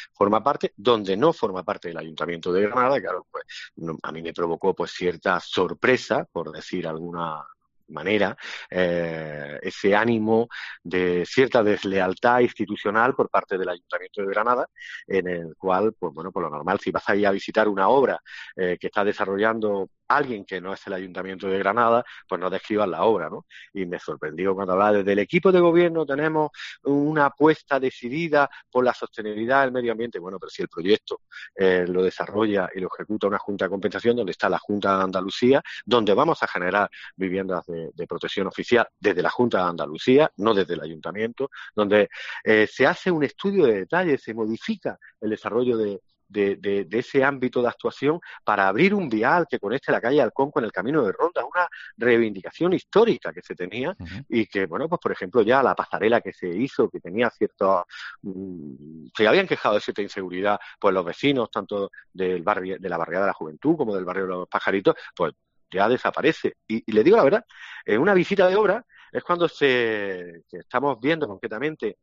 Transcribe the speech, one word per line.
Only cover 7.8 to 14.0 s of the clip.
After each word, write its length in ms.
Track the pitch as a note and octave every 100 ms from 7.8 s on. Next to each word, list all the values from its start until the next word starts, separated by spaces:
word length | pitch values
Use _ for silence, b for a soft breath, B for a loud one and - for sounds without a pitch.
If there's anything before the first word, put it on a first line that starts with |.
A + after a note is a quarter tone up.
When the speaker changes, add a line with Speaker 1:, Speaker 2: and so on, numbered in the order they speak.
| -
Speaker 1:
manera, 460 | D2+ F2 G#2 G2 - B B B
eh, 920 | F2+ F2+ F2 E2+ D#2+ D#2 D2 C#2+ D2
ese 340 | F#2+ - G2+ G#2
ánimo 520 | A2+ A2+ G#2+ A2+ A#2+ B B B
de 420 | F2 F#2 F2+ F2+ E2+
cierta 340 | - B2+ B2
deslealtad 800 | G#2 G2 G2+ F#2+ F#2 F#2 A#2+ B2
institucional 720 | B2 - G2 G#2 G#2 G#2+ B2
por 160 | - -
parte 260 | G2+ - F#2
del 120 | F2+
Ayuntamiento 520 | F2+ - F2